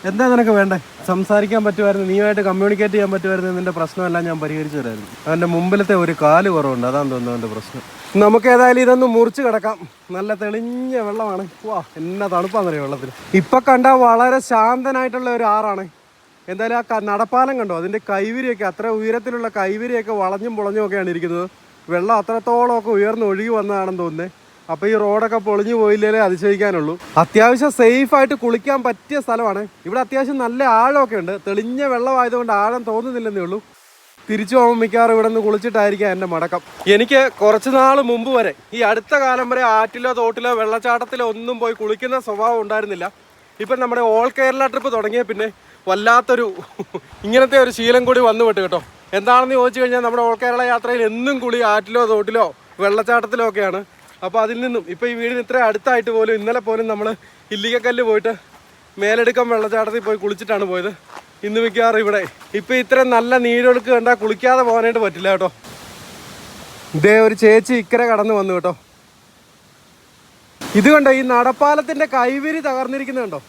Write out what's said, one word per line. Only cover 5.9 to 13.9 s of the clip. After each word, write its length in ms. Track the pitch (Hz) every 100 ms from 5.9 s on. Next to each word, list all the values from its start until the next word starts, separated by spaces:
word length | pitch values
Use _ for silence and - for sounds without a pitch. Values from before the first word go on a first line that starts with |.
| 190
ഒരു 100 | 170 156
കാല് 280 | 151 160 196 165
കുറവുണ്ട്, 300 | 139 127 123
അതാന്ന് 220 | 139 143
തോന്നുന്നു 200 | 127 120
അവൻ്റെ 160 | 120 113
പ്രശ്നം. 280 | 107 - 127 - - - 196
നമുക്ക് 260 | 208 226 247
ഏതായാലും 280 | 247 254 247
ഇതൊന്ന് 220 | 247 254 254
മുറിച്ച് 280 | 226 233 254 254
കിടക്കാം. 320 | 220 214 202 165 _ - 185
നല്ല 180 | 208 202
തെളിഞ്ഞ 520 | 208 214 233 247 262 262 208
വെള്ളമാണ്. 380 | 220 214 185 185 - 214
വാ, 100 | 196 - 156
എന്നാ 260 | 165 196 202
തണുപ്പാന്നറിയോ 480 | 175 185 214 185 151 139
വെള്ളത്തിൽ. 260 | 139 131 - - 190
ഇപ്പൊ 200 | 156 262 254
കണ്ടാ 240 | 254 254